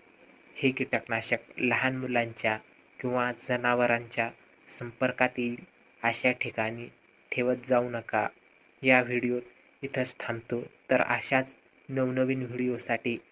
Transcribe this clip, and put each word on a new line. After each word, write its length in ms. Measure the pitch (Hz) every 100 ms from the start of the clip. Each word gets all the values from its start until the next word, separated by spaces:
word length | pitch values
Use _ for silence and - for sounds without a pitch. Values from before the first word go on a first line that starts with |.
| - - - - - -
हे 140 | 135
कीटकनाशक 640 | 127 - 117 - 113 - 117 - -
लहान 380 | 123 113 131 131
मुलांच्या 600 | 127 120 117 113 110 107 - - _ -
किंवा 320 | 123 123 123 120 -
जनावरांच्या 840 | 123 123 123 120 117 117 - 117 - - _ - -
संपर्कात 600 | 120 - 127 - 123 -
येईल 180 | 120 120 - _ _ _
अशा 280 | 117 - 127
ठिकाणी 560 | 123 - - 110 117 120 - _ _ -
ठेवत 340 | - 123 123 123
जाऊ 240 | 123 123
नका. 360 | 120 - 107 107 - _ _ _ _
या 180 | 131 127
व्हिडिओत 400 | 120 123 123 123 - - _ _
इथंच 320 | 135 - 127 -
थांबतो. 420 | - 117 - 120 - - -
तर 100 | 127
अशाच 540 | - 120 - 131 131 - _ _ -
नवनवीन 540 | 131 127 131 131 131
व्हिडिओसाठी 760 | 123 123 123 120 - 117 123 117 -